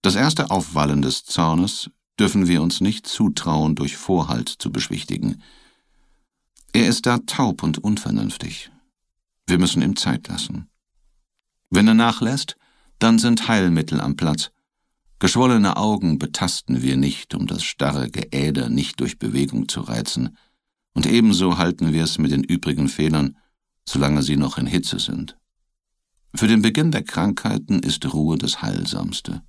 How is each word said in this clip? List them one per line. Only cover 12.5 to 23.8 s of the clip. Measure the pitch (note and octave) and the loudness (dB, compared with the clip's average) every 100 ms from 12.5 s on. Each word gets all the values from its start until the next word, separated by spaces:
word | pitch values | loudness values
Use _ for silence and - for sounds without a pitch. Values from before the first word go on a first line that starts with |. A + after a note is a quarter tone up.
| - _ _ _ _ | -12 _ _ _ _
dann | A2+ A2+ | 4 6
sind | A#2 A2+ - | 4 2 2
Heilmittel | A2 F#2 E2 D#2 - | 2 4 2 0 -2
am | - D2 | -2 -2
Platz. | E2 C#2 - _ _ _ _ _ _ _ | -2 -2 -4 _ _ _ _ _ _ _
Geschwollene | F#2+ A#2+ B2+ A#2 G2+ - | 0 4 4 4 2 0
Augen | G#2+ G#2 F2 D2 | 0 0 0 0
betasten | - - F2 - - B1+ | -4 -4 -4 -4 -2 -2
wir | C2 C2+ | 0 2
nicht, | C#2 - - | 0 -2 -8
um | - F2 | -6 -4
das | - | -4
starre | - - C#2 C#2 A#1+ | -6 -2 -2 -2 -4
Geäder | - - - D2 C#2 - | -6 -6 -2 0 -2 0
nicht | - - - | -2 -2 -4
durch | - - | -6 -4
Bewegung | A1+ C2 C#2 A1+ G#1+ | -4 -2 -2 -2 -4
zu | - | -6
reizen, | A1 A1+ A1 - B1 - _ _ _ _ _ | -6 -6 -4 -4 -4 -8 _ _ _ _ _
und | - - | -2 2
ebenso | A#2 A2 F2+ F#2 F2 | 6 6 4 2 2
halten | F2 F2+ E2 | 0 2 0
wir | D#2 | 2
es | D#2+ - | 0 0
mit | D2+ | 0
den | C#2 | 0
übrigen | - E2+ - D2 C#2 | 0 -2 -2 0 -2
Fehlern, | - D#2 D#2 C#2 - _ _ _ _ | 0 0 2 0 -4 _ _ _ _